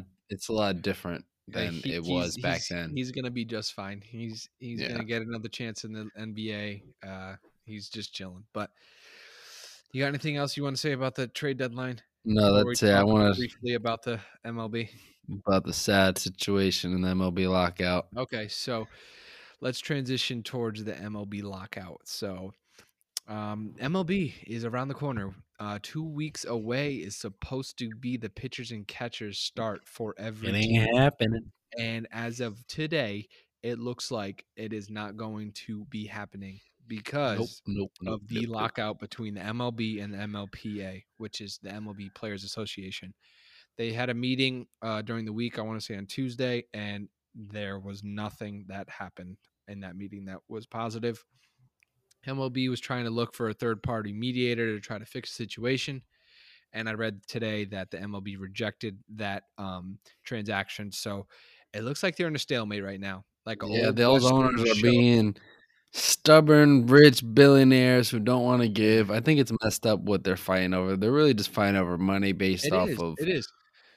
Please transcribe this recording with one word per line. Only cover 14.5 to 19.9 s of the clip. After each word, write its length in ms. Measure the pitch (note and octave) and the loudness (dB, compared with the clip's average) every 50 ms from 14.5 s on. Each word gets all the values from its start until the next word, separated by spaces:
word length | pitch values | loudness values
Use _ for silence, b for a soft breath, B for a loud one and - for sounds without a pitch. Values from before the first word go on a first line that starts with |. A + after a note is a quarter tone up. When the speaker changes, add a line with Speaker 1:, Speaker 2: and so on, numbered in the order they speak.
| A#2 A#2 | -8 -8
Speaker 2:
L 100 | A2+ A2 | -8 -6
B? 220 | A2 A#2 A2+ G#2 b b b b b b b - G2 G2 - | -4 -6 -6 -6 b b b b b b b -12 -12 -6 0
Speaker 1:
About 180 | G#2 G2 F#2+ F#2 | 2 2 2 2
the 80 | - E2+ | 0 -4
sad 460 | - - - G2+ G2 F#2+ F#2+ F#2 - | -4 0 4 6 6 6 6 4 0
situation 760 | - G2 F#2 - - - G2+ G2 F#2+ F#2+ F#2 - - F2+ F2+ | -4 -8 -6 -6 -4 0 2 2 2 2 2 0 -2 -2 -2
in 100 | F#2 F#2 | 0 0
the 60 | F#2 | 0
M 120 | F#2 F#2 F#2+ | 0 0 0
L 80 | F#2 | 0
B 160 | F2 F#2+ F#2 | 0 0 0
lockout. 640 | F#2 F#2 F#2 F2+ F2 E2+ - F#2 F2+ F2+ - - - - | 2 2 2 2 0 0 -2 -2 0 0 0 -2 -4 -8
Speaker 2:
Okay, 320 | A#2 B2+ - - A2+ G#2+ G#2 | -8 -8 -6 -6 -8 -8 -8
so 380 | - - - C3 B2 A2+ A2 - B B B B B B B B B B B B B B | -8 -8 -6 -4 -4 -6 -6 -8 B B B B B B B B B B B B B B
let's 180 | - B2+ B2 - | -6 -6 -6 -6
transition 640 | - - | -4 -4